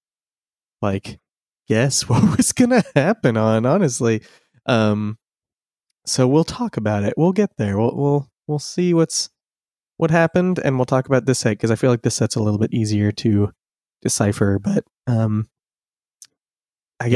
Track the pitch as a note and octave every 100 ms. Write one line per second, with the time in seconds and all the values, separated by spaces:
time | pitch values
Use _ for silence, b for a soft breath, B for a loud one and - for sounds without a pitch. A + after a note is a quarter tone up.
0 | _ _ _ _ _ _ _ _ G2+ G2
1 | - - _ _ _ _ - G#2+ C3+ -
2 | - A#2 G#3 - - - A#3+ B3 - -
3 | D3 A3+ C3+ A2 A2 A2 A#2+ F3+ E3 A#2+
4 | A#2+ A2 b b b b - A#2+ G#2+ G#2
5 | G#2 A2 _ _ _ _ _ _ _ _
6 | - - B2+ D3 E3 - A#3 - G#2+ G#2
7 | G2+ - E3 F#3+ G#3 - G#2 G2 A#2 B2+
8 | C#3 C#3+ C#3 _ - D3+ - - F3+ E3+
9 | E3 - - _ _ _ _ _ _ -
10 | E3 E3 E3 F3+ F3+ F3+ - C3 B2+ C3
11 | C3 C3+ A#2 B2+ A#2 G#2 A2+ A2 C3 A#2+
12 | A#2+ - C#3+ - G#2 G#2 A2+ A#2+ G#2+ G#2
13 | G#2 G2+ A#2 G#2 G2+ - _ _ _ _
14 | - - G#2 G#2 G2+ G2 G2+ G2+ - _
15 | - A#2 A2 G#2+ G#2+ _ _ _ _ _
16 | _ _ - _ _ _ _ _ _ -
17 | A#2+